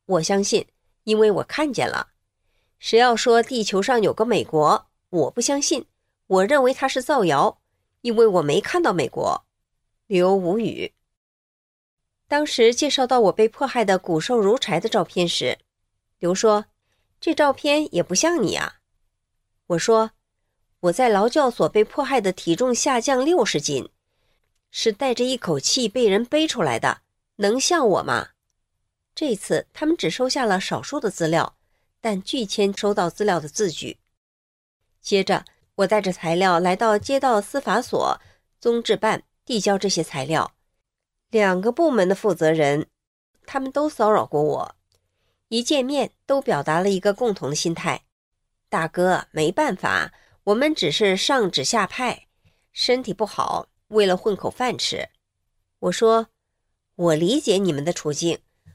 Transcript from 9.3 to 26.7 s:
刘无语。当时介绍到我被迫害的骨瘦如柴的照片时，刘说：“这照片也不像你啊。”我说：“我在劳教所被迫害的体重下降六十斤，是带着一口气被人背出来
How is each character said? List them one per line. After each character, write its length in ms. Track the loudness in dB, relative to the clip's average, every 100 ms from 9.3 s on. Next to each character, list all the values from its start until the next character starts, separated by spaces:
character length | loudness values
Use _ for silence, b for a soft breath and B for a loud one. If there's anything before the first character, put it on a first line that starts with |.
| -4 _ _ _ _ _ _ -2
刘 260 | 2 4
无 240 | 2 0 -2
语。 360 | -2 -6 -10 _ _ _ _ _ _ _ _ _ _ _ _ _ -4
当 180 | -2 0
时 300 | 4 4 4
介 120 | 0
绍 200 | 0 2
到 140 | 4
我 100 | 4
被 180 | 4 2
迫 160 | 0 -4
害 180 | 0
的 140 | 0 0
骨 220 | 0 -2
瘦 180 | 0 2
如 180 | 2 2
柴 240 | 0 -2
的 80 | 0
照 160 | -2
片 240 | -2 -2 -2
时， 300 | 0 -4 -6 _ _ _ _ _ _
刘 140 | -2 2
说 320 | 2 2 0 _ _ _ _ _
：“这 140 | -2
照 180 | 2 2
片 400 | 2 0 0 0 -2
也 80 |
不 100 | -2
像 280 | 0 0 0
你 120 | 0 -2
啊。” 260 | -6 -10 _ _ _ _ _ _ _ _ -6
我 140 | -2
说 320 | 2 2 2 _ _ _ _ _ _ _
：“我 100 | -2
在 180 | 2 4
劳 180 | 4 2
教 220 | 2 0
所 180 | 2 0
被 140 | 2
迫 200 | 0 -2
害 180 | -2 0
的 100 | 0
体 240 | -2 -2 0
重 180 | 0
下 280 | 0 0 0
降 240 | 0 0 2
六 180 | 2
十 160 | 2 -2
斤， 300 | -2 -6 -6 _ _ _ _ _ _ _ _
是 220 | -4 -2
带 240 | -2 -2 -2
着 80 |
一 120 | -2 -2
口 240 | -4 -2
气 300 | -2 -2 -2
被 180 | 0 2
人 160 | 2
背 240 | 0 0 0
出 140 | -2
来 160 | -2